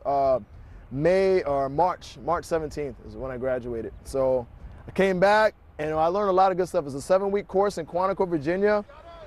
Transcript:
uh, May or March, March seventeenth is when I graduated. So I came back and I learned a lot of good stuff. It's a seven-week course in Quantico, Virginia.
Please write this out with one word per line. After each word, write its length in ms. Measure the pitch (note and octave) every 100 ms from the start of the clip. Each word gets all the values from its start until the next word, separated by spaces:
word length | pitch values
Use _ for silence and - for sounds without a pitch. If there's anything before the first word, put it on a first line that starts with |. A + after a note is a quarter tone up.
| -
uh, 360 | C#3 C3+ B2+ G#2 - - - -
May 500 | C3 D#3+ F#3+ F#3+ F#3
or 280 | C#3+ C#3 C3+
March, 500 | C#3+ F3+ D#3+ - C#3+
March 220 | D3 E3+ -
seventeenth 520 | E3 D3+ D3+ C#3+ A2+ A2+
is 100 | A2
when 140 | C3
I 60 | B2+
graduated. 540 | C3 B2+ A#2+ A#2 A2 -
So 420 | - C3+ C3 B2+ A#2+ - - - -
I 40 |
came 280 | - F#3+ F3+
back 360 | F#3+ G#3+ G#3+ - - -
and 120 | D3+
I 140 | D#3 E3
learned 240 | F#3+ G3+
a 40 |
lot 180 | F#3 F#3+
of 60 | F3+
good 120 | F#3
stuff. 160 | F3 C#3+
It's 80 |
a 80 | C3+
seven-week 460 | C3 F#3+ G3 G3+ F#3+
course 320 | F#3+ G3+ F3+
in 80 | D3+
Quantico, 420 | E3+ F#3+ G3 F#3+
Virginia. 560 | E3 C3+ F#3 G3+ G#3 G#3 - - -